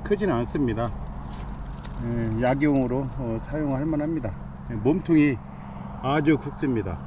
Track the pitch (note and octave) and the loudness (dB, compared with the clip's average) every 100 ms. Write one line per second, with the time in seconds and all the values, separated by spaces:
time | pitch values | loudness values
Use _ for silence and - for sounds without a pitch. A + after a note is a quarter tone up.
0 | - G3+ G3+ A#2+ A#2+ D#3+ C3 A2 A#2 - | 0 2 4 2 0 0 0 0 -2 -4
1 | - - - - - - - - - - | -8 -8 -8 -8 -8 -8 -8 -8 -8 -6
2 | A#2 A#2 A2+ A2 B2 C3+ D3 C#3 B2+ B2 | -2 -2 0 2 4 4 4 4 2 0
3 | C3+ - A#2+ A2+ - D3 D3+ C3+ D#3 D3+ | -2 -4 -4 -4 -4 -4 0 0 0 0
4 | D3+ D#3+ A2+ - - - - A#2 A2+ E3+ | 0 -2 -4 -6 -10 -12 -8 0 2 2
5 | - D#3 D3 A#2+ - - - - - - | 4 6 6 4 -6 -12 -12 -10 -10 -6
6 | B2+ D3+ D3 D3+ C#3+ - C#3+ A#2+ F#2+ D2+ | 0 2 4 2 0 -4 0 0 -2 -6